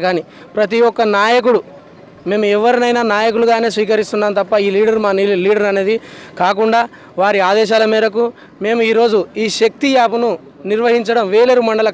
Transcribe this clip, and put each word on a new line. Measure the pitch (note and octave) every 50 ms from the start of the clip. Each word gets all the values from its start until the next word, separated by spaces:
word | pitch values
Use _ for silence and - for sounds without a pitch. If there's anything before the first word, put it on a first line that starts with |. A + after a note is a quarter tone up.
| F3
కానీ, | F3+ F3+ D#3+ - - - - - - -
ప్రతి | G#3 F#3+ F3 A3+ A#3 A#3+ A#3
ఒక్క | A#3 - A3+ G#3+ G3+
నాయకుడు, | G3+ G#3 A3+ A#3+ B3 A3 B3+ A3+ F#3+ - - - - - - - - - - - - - F3
మేము | G3+ G#3+ G#3+ G3+ G3+
ఎవరినైనా | G#3 A3 A#3+ B3+ A#3+ A#3+ A#3+ A#3+ A#3+
నాయకులుగానే | A#3 A3 G3+ G#3+ A3 A#3 G#3+ A#3 A#3 A#3 A3+ A3+ A3+ A3+ F3+
స్వీకరిస్తున్నాం | G#3+ G#3+ F#3+ A3 G#3+ G#3 - A#3 G#3 G#3 G#3 G3 G3+
తప్ప | G3 F#3+ A3 G#3 G3+
ఈ | G3+ F#3+
లీడర్ | G3+ A3 A3 A3 A3 G#3+
మా | G3+ F#3+ F#3+
నీ-, | G3 G3+ G3+ F3+ F3+
లీడర్ | G3+ G#3 G#3 G#3 G3+
అనేది | G3 G3 F#3+ G#3 A3+ A3+ - - - - - - - -
కాకుండా, | F3+ F#3+ G3+ G3 A3 A3 A3+ A#3 A#3 - - - - - - F3
వారి | F#3+ G#3 G#3 G3 F#3 F#3
ఆదేశాల | G3+ A3 A3 F#3+ A3+ A3 A3 A3
మేరకు | A3 A3 A3 G#3+ F#3+ A3+ A#3 A#3 - - - - - - F#3+
మేము | G#3+ A#3 A#3
ఈరోజు | A3+ A3+ A3 A3+ A#3+ A3+ A3 G3 E3 - -
ఈ | G#3 A3+ G#3 - -
శక్తి | A3 A3 - - C#4+ C#4 C4+ B3
యాప్ను | A#3 G#3+ A3+ A#3 A#3+ A3+ F3 - - - - - C#3+ F#3+
నిర్వహించడం, | G#3+ A3 A#3+ A#3 A#3 A#3+ G#3+ G#3+ A#3 A#3+ G#3 F#3 G#3
వేలేరు | A3 B3 B3+ B3+ B3 A3+ A3
మండల | A3 A3 A3 G#3+